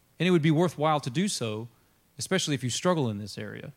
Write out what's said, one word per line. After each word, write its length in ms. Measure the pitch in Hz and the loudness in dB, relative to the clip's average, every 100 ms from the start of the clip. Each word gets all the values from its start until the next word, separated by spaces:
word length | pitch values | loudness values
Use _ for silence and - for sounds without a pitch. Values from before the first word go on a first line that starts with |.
| _ - | _ -2
and 80 | 175 | 4
it 40 | |
would 100 | 175 | 4
be 100 | 156 | 4
worthwhile 480 | 151 175 - 156 151 | 4 2 2 2 2
to 100 | 143 | 0
do 180 | 127 202 | -2 -2
so, 420 | - 113 107 117 _ _ _ _ - | -2 -4 -6 -10 _ _ _ _ -12
especially 380 | - 185 - 139 | -2 -2 0 -2
if 80 | |
you 60 | 127 | -2
struggle 400 | - 180 165 123 | -2 0 2 0
in 100 | 101 | -2
this 180 | 104 - | -8 -10
area. 340 | 104 110 - | -10 -10 -14